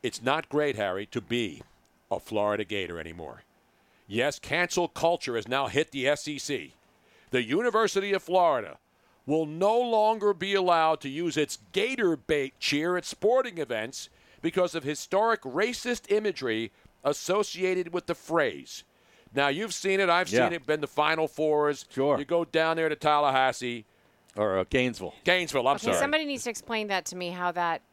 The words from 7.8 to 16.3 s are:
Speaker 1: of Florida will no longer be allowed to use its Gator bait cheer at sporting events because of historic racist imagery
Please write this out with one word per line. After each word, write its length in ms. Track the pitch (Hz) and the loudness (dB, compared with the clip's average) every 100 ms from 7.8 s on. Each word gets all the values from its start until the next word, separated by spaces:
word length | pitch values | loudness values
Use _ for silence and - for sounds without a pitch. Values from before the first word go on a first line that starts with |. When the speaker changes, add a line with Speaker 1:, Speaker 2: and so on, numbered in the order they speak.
| 220 196 202 | 2 0 0
Speaker 1:
of 100 | 190 | -2
Florida 540 | - 185 175 131 95 - _ _ _ _ - | 0 4 4 2 -2 -14 _ _ _ _ -2
will 200 | 156 156 | 0 0
no 320 | 156 196 233 | 2 2 4
longer 560 | 247 226 214 220 208 | 2 2 2 2 0
be 200 | 185 190 | 0 0
allowed 480 | 196 180 170 160 160 | 2 4 4 4 2
to 80 | 143 | -2
use 260 | 139 175 151 | -4 -2 0
its 220 | 147 - - | -2 -4 -6
Gator 420 | 185 226 262 196 151 | -2 -2 2 2 2
bait 380 | - 147 135 _ | 0 -2 -2 _
cheer 380 | - 147 170 180 | -2 0 0 -2
at 80 | |
sporting 540 | - - 208 254 247 170 | -4 0 2 4 2 -4
events 500 | 135 113 117 - - _ _ - | -4 -4 -4 -8 -16 _ _ -6
because 340 | 160 - 180 160 | -2 0 0 0
of 80 | 135 | -6
historic 560 | 151 - 190 226 220 | -6 -2 2 2 0
racist 680 | 139 135 226 240 254 240 - | -2 -2 -2 -2 -4 -4 0
imagery 600 | 208 214 | 0 0